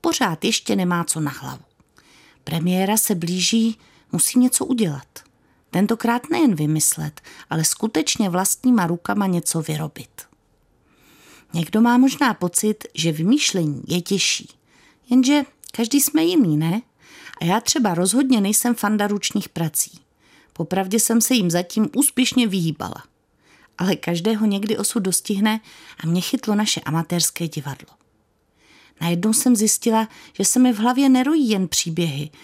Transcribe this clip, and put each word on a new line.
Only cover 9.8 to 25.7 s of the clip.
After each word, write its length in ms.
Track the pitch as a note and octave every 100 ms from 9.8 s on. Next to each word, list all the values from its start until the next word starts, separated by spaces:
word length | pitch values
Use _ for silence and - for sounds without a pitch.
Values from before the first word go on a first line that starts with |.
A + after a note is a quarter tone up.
| D#3 - - - - _ _ _ _ _ _ _ _ _ - - _
Někdo 280 | E3 E3 G#3+
má 160 | A#3+ B3
možná 360 | C4 - C4+
pocit, 540 | G#3 F3+ - G#3+ G#3+ -
že 180 | - D#3+
vymýšlení 720 | D#3 E3+ C#4+ - F#3+ D#3+ C#3 -
je 140 | F3
těžší. 480 | - G3 - - - - _ _ _ _ -
Jenže 340 | B3 B3+ D4 C4+ _ -
každý 300 | - A#3 C#4
jsme 220 | - D#4
jiný, 340 | E4 F4+ G3 D3+
ne? 240 | D#3+ G3 - _ - - - -
A 40 | E3
já 140 | G#3
třeba 340 | - D#4 A3
rozhodně 480 | E3+ F#3+ A#3+ C4+ A#3+
nejsem 340 | G3 G#3+ A#3+ A#3
fanda 320 | G#3 G#3+ G#3
ručních 420 | G3+ - G#3 -
prací. 500 | - D#3+ - - - _ _ _ _ _
Popravdě 460 | - E3 F#3 F#3 A3
jsem 220 | - A#3
se 120 | -
jim 180 | B3+ F3+
zatím 380 | E3+ F3+ - G#3+ -
úspěšně 520 | C#4+ - B3+ B3+ A3+
vyhýbala. 560 | F#3 E3 - F#2+ - - _ _ _ _ _ _ -
Ale 180 | F#3 F#3
každého 500 | - E3+ G3 G#3+ G#3+
někdy 320 | G3 G#3+ A3+
osud 220 | G3+ A#3+
dostihne 600 | F#3+ F3+ - G3 G#3+ A3 -